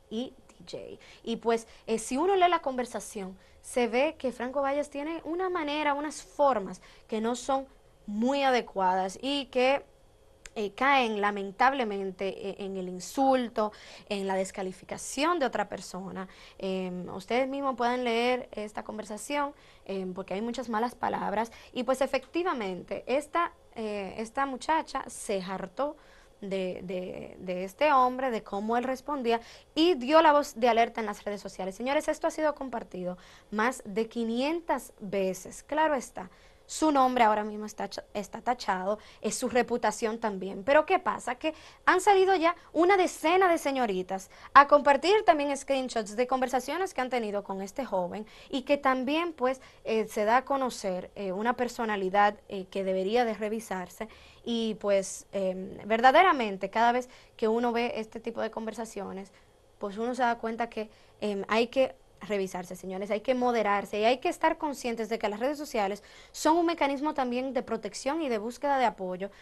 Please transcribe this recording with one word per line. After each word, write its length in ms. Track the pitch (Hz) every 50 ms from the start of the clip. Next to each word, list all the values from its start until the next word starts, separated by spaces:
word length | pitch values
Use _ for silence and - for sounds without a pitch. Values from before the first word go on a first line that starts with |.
| _ -
y 240 | 220 226 262 - - - - -
D 60 | - - 175 -
J. 360 | - 123 - - - - - - - -
Y 140 | - 233 233
pues, 320 | 226 - 233 226 226 226 - - - -
eh, 120 | - 226 220
si 180 | - - 254
uno 180 | 269 339 392 403
lee 140 | 370 349 359
la 140 | 349 339
conversación, 760 | - 277 262 247 240 233 - 208 - - - 208 190 190 190 - - - - -
se 240 | - - - 254 240
ve 300 | 233 220 247 285 320 311 -
que 140 | - 247
Franco 300 | 247 - 240 254 262 285
Valles 280 | 277 269 277 294 285 285
tiene 300 | - 277 285 320 339 320 -
una 240 | 302 339 359 381 370
manera, 460 | 359 349 302 294 294 302 302 294 277
unas 280 | 285 302 302 - -
formas 580 | - - - - 285 277 247 208 190 180 185 - - - - - -
que 140 | - 226 214
no 160 | 220 233 247
son 300 | 247 - - 269 269 269 - - - _ _ _ _ _
muy 360 | 214 208 214 233 254 285 277
adecuadas 760 | 277 262 254 233 226 - - 196 185 180 185 190 190 190 190 -
y 260 | - 277 285 285 262
que, 380 | - - 247 254 262 277 - - - _ _ _ _ _ _ _ - - _ - - -
eh, 180 | 220 208 196
caen 480 | - - 254 277 285 262 240 220 214 202
lamentablemente, 1300 | 202 208 208 202 196 196 190 - 247 269 269 269 233 208 202 196 196 190 185 - 196 190 - - - 196
eh, 80 | 190 -
en 180 | 202 190 196 190
el 100 | 185 180
insulto, 840 | 180 180 - - - 277 269 269 262 254 240 220 - 226 214 208 - - - - - - - -
en 180 | 208 196 196
la 80 | 196 190
descalificación 1040 | 190 190 190 - 208 185 185 185 - - - - 196 - - - 262 294 339 359 330
de 60 | 269
otra 240 | 233 - 208 202 -
persona. 580 | 202 190 - - - 180 190 180 180 190 185 190 - - - - -
Em, 500 | - 196 190 190 185 185 180 180 180 180 - -
ustedes 320 | 190 - - 226 254 269 262
mismos 280 | 277 277 277 269 254
pueden 280 | 247 240 240 247 254 247
leer 440 | 240 226 233 240 247 254 247 - -
esta 300 | - 214 208 214 - 226
conversación, 720 | 214 220 214 214 220 202 214 208 - - 285 294 285 190 185 - - - - - -
em, 300 | - 196 190 190 185 180
porque 180 | 196 190 -
hay 80 | 185 196
muchas 300 | 226 240 240 269 247 240
malas 240 | 220 214 240 240 -
palabras. 580 | - - 208 - - 180 185 196 208 226 226 - - - - -
Y 80 | 254
pues 180 | 233 247 262 262
efectivamente, 1040 | 269 262 - 254 - - - 339 349 370 311 247 202 190 185 175 - - 202 - -
esta, 460 | - 247 294 294 - - 339 339 - - - - - -
eh, 400 | 233 220 214 208 202 196 185 -
esta 300 | - 226 220 - 269 277
muchacha 580 | 277 262 247 - - 320 311 294 - - - -
se 360 | 240 - - - - 202 190
hartó 560 | 180 196 190 185 190 185 - - 269 294 302 - - - - - - - _ _
de, 400 | 208 190 196 190 185 180 175 -
de, 540 | 185 180 190 180 185 - - - - - - -
de 240 | 180 185 180 180 190
este 280 | 190 - - 294 302
hombre, 380 | 277 262 254 254 254 262 269 262
de 120 | 226 202
cómo 360 | - - 202 202 214 214 233 247
él 60 | 247
respondía, 580 | 262 262 254 - 285 294 269 233 233 226 226 226 - - - - _ -
y 200 | 302 330 359 349
dio 260 | 247 240 254 311 320
la 100 | 330 311
voz 220 | 285 285 285 - -
de 160 | 226 240 240
alerta 320 | 220 226 233 226 226 233
en 40 | 220
las 180 | 208 202 - -
redes 180 | 214 208 196
sociales. 320 | - 190 - - 185 190 190
Señores, 340 | - 240 262 285 302 302 311
esto 180 | 302 - -
ha 40 | 320
sido 240 | 320 320 311 294 294
compartido 640 | - 277 254 240 220 202 - - 180 180 180 180 - - - - - - _
más 320 | 208 214 220 254 254 254 -
de 240 | 214 185 220 226 226
quinientas 840 | - 240 226 226 226 240 269 302 330 339 330 - 294 247 247 - - -
veces. 640 | 214 185 202 196 190 190 185 190 - - - -
Claro 320 | - - 285 302 320 311 294
está, 360 | 247 - - - - 190 185 - - - - - _ _
su 280 | - - - 311 311
nombre 320 | 285 269 262 254 254 247 226
ahora 200 | 214 214 214 208
mismo 200 | 214 208 208 214
está 240 | 214 - - 196 196
cha-, 160 | - - - -
está 300 | - 208 190 - - 226
tachado, 560 | - 240 247 247 - 214 190 185 185 196 214 214 - - - -
es 120 | - 208 -
su 140 | - 262 233
reputación 720 | 233 247 233 233 233 240 233 214 208 - 233 214 226 226
también. 460 | 233 214 196 185 180 196 196 196 190
Pero 200 | 269 285 311 302
¿qué 140 | - 370 -
pasa? 380 | - - - - - 240 247
Que 180 | - - 311 302 - - - - - _
han 160 | 285 339 370
salido 340 | 359 415 392 381 381 381 381
ya 180 | 320 320 330 349 - - - -
una 240 | 294 349 359 403 370
decena 500 | 349 - - - 302 311 359 370 392 349
de 80 | 339
señoritas 720 | 311 - 285 269 262 240 208 185 185 180 - 190 190 - - - - - -
a 160 | - 269 285 -
compartir 560 | 294 294 262 285 277 277 294 349 415 427 440
también 320 | 370 320 294 285 294 277
screenshots 580 | 277 - - 277 262 262 247 - 233 208 202 208
de 120 | 226 247
conversaciones 680 | 247 262 254 254 247 269 247 254 - 302 349 392 370
que 80 | - 269
han 80 | 254 247
tenido 340 | 262 240 220 208 202 202
con 200 | 196 - 196 190
este 240 | 196 196 - - 254
joven 400 | - 208 185 180 175 190 208 220 - - - - -
y 120 | 277 262
que 140 | 254 - 285
también, 560 | 285 285 269 262 262 247 269 302 320 349 339
pues, 300 | 320 - 247 254 269 269 - - - - -
eh, 240 | - 220 220 208 214
se 180 | - 220 208
da 100 | 214 233
a 80 | 262 247
conocer, 640 | - 285 269 262 240 - - - 190 185 185 - - -
eh, 180 | - 196 185
una 220 | 180 202 220 240 240
personalidad, 840 | 247 247 240 - - 233 220 208 196 190 185 190 202 208 208 208 - - -
eh, 160 | 208 196 185 -
que 140 | - 196 190
debería 400 | 190 185 190 185 202 226 247 240
de 80 | 226
revisarse. 760 | 214 196 220 208 220 220 - - 190 185 180 - - - 214 220 - - - - - - -
Y, 300 | 240 233 226 226 220 208
pues, 520 | - - 202 196 196 185 - - - - _
em, 460 | - 196 190 185 185 190 190 - - - -
verdaderamente, 800 | 202 220 226 240 269 269 330 381 381 320 262 226 208 196 185 196 190
cada 240 | - 220 233 240
vez 160 | 240 254 247 - - - - - _ -
que 100 | 233 214
uno 240 | 220 233 247 240
ve 220 | 226 233 240 247 -
este 240 | 220 220 220 - 226
tipo 220 | - 233 226 220
de 80 | 214 220
conversaciones, 800 | 220 220 226 220 214 233 226 220 - 202 190 190 185 190 196 - - - _ _ _ _ _ _ _ -
pues 180 | 208 202 190
uno 180 | 220 233 247 247
se 60 | 254
da 160 | 247 233 233
cuenta 320 | 233 233 226 226 220 233 226
que, 220 | - 220 214 220 - - - - _ -
em, 220 | 208 208 202 196 - -
hay 200 | 208 226 240 233
que 280 | - 269 262 - - - _ _ - -
revisarse, 540 | 196 - 208 196 190 185 - 180 180 - 185
señores, 380 | - - 190 185 190 - 190
hay 80 | 202 214
que 160 | 220 262 254
moderarse 640 | 247 247 247 240 226 202 202 202 202 196 - 220 208
y 40 | 214
hay 140 | 233 262 254
que 100 | - 349
estar 300 | 311 - 320 320 330 320
conscientes 500 | 320 294 262 - - 240 233 220 220 196
de 120 | 226 -
que 80 | 226 202
las 100 | 208 214
redes 180 | 247 285 302
sociales 460 | 285 302 - - 220 196 190 208 202 - - - - - -
son 240 | - - - 302 320
un 100 | 349 339
mecanismo 480 | 349 330 - 294 277 277 254 294 302 302
también 400 | 285 262 247 240 254 262 269 233
de 80 | 254
protección 600 | - - 226 214 - 190 - - - 269 294 339
y 60 | 311 254
de 100 | 233 208
búsqueda 380 | 208 240 240 - 285 285 277
de 100 | 262 247
apoyo, 440 | 214 - - 185 185 185 180 196 196 - -